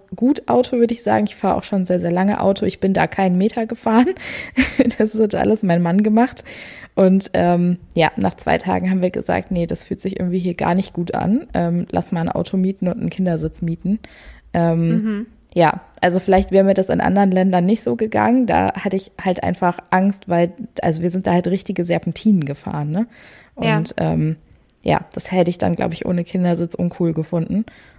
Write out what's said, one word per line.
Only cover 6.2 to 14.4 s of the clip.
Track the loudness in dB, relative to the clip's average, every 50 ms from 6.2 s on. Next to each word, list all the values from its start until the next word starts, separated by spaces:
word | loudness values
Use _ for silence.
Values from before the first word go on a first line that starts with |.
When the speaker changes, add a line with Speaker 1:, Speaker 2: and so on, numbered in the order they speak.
| 2 2 0 -6 -16 -16 -16 -18 -18 -20 -20 -20 -20 -6 _
Speaker 1:
Und, | 2 4 4 4 4 2 0 0
ähm, | 0 2 2 2 2 2 0 0 -2 -6 -4 0
ja, | 0 2 2 2 0
nach | -2 -2 -2
zwei | -4 -2 -2 0 0
Tagen | 0 -2 -2 -2 0 0
haben | 0 0
wir | 0 0
gesagt, | -2 -4 -4 -2 -2 -2 -2 -4
„Nee, | -4 -4 -2
das | -4 -4 -8 -8
fühlt | -8 -8 -6
sich | -6 -6 -6 -4
irgendwie | -4 -2 -2 -2
hier | -2 -4 -4
gar | -2 0 0 0
nicht | 0 0 -2 -4
gut | -6 -6 -4 -4
an. | -2 0 0 0 0 -2 -4 -4
Ähm, | -2 -2 -2 -2 -2 -4 -4
lass | -4 -4 -4 -4
mal | -4 -4
ein | -4 -2
Auto | -4 -4 -4 -2 -2
mieten | -2 0 -2 -2 -2 -4 -4
und | -4 -4
einen | -4 -6
Kindersitz | -4 -2 -2 -2 -2 -2 -4 -6 -6 -6 -6
mieten.“ | -6 -6 -4 -4 -4 -4 -4 -6 -10 -20 -20 -20 -20 -20 -20